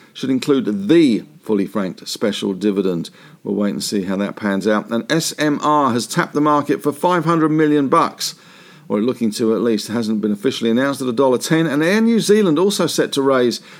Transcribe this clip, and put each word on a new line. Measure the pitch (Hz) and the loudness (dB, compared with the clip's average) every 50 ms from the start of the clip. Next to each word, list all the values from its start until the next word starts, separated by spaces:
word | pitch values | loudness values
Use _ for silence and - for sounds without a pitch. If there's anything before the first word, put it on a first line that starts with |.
| - - - | -20 -20 -12
should | - - 127 | -8 -4 -2
include | 131 123 - 147 143 135 107 101 107 98 98 | -2 -2 2 2 2 2 2 -2 -4 -2 2
the | 104 160 170 160 131 107 85 - - - - | 4 4 6 6 4 2 0 -2 -8 -20 -14
fully | - - 107 98 98 | -6 -2 -2 -2 -2
franked | - - 107 95 90 - - - | -2 -4 -4 -4 -4 -6 -10 -12
special | - - - - 104 101 - 107 104 95 | -12 -8 -4 -4 -4 -4 -2 -4 -4 -4
dividend. | 90 95 107 98 98 92 95 90 82 78 - - - - - - - - | -2 -2 0 0 0 0 -2 -2 -4 -6 -8 -12 -20 -20 -20 -20 -14 -6
We'll | - 101 | -4 -2
wait | 98 104 101 | -2 -2 -2
and | 73 71 - | -2 -4 -6
see | - 110 101 90 | -4 -4 -4 -2
how | 95 95 | -2 -4
that | 95 101 95 - | -4 -4 -4 -6
pans | - 110 104 98 95 90 107 | -6 -4 -4 -2 -2 0 0
out. | 107 104 104 - | 0 0 -2 -4
And | 117 117 - - | -6 -6 -4 -2
S | 151 165 160 - - | -2 -2 -2 -4 -4
M | - 151 151 147 - | -2 -2 -2 -2 0
R | - 147 151 147 143 127 | 0 2 2 2 2 2
has | 117 123 110 | 0 -2 -4
tapped | - - 175 160 - - | -2 -2 -2 -2 -2 0
the | 147 | 0
market | 147 151 147 147 143 - 143 - | 2 2 2 0 0 -2 -4 -2
for | - 147 143 | -2 -4 -4
five | - - 175 180 175 160 | 0 0 0 2 2 2
hundred | 165 170 165 156 156 | 0 0 2 2 2
million | 151 160 156 151 147 147 139 127 | 2 2 2 2 2 2 2 2
bucks, | 160 165 143 - - - - - - - - - - - - - - - - | 2 2 2 0 -4 -8 -10 -10 -10 -12 -20 -20 -20 -20 -20 -20 -20 -20 -10
or | - 104 104 | -4 -2 -2
looking | 107 127 120 - 117 110 | 0 -2 -2 -2 -2 -4
to | 104 - 120 110 113 | -2 0 0 0 2
at | - | 2
least, | 110 120 113 101 - - | 2 0 0 0 -2 -4
hasn't | 104 120 113 107 113 107 | -4 -4 -2 -2 -2 -2
been | 104 104 | 0 -2
officially | 104 101 - 135 117 - 113 113 | -2 0 -2 -4 -2 -2 -2 0
announced, | 113 123 135 139 139 - | 0 2 0 0 -2 -4
at | 135 127 | -4 -4
a | |
dollar | 117 117 139 131 127 117 | 0 2 2 2 2 0
ten. | - - 160 160 165 | 0 0 0 2 2
And | 156 131 147 160 | 0 0 0 0
Air | 170 202 220 | 2 2 2
New | 226 226 233 214 | 2 2 2 2
Zealand | 165 190 208 220 208 180 147 | 4 4 4 4 4 4 2
also | 151 185 208 202 - 175 | 2 2 0 2 0 -2
set | 151 - - 143 - | -2 0 0 -2 0
to | - 139 | 0 0
raise | 135 139 135 127 123 120 107 - - - - - | 2 2 4 4 2 2 0 -2 -8 -16 -20 -20